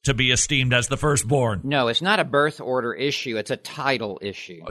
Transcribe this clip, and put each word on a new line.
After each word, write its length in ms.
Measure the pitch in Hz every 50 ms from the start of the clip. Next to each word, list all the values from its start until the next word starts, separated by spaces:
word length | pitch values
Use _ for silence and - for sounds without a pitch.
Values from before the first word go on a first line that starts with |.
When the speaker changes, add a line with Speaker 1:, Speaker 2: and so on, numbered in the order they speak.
Speaker 1:
to 100 | - 139
be 180 | 127 110 131 127
esteemed 440 | 127 123 - - 151 135 131 123 123
as 140 | 123 120 -
the 100 | 135 -
firstborn? 640 | - 151 143 120 - 110 127 131 123 113 104 87 -
Speaker 2:
No, 240 | 135 147 139 123 117
it's 140 | 117 -
not 180 | 165 190 214 190
a 40 | 156
birth 360 | 131 131 143 147 156 151 -
order 320 | 135 123 127 127 117 120
issue. 460 | 101 - 131 147 143 - - 135 113 107
It's 120 | 107 -
a 60 | 131
title 600 | - - - - 151 143 139 135 113 110 104 95 -
issue. 400 | 98 101 92 - - - 87 80 82 -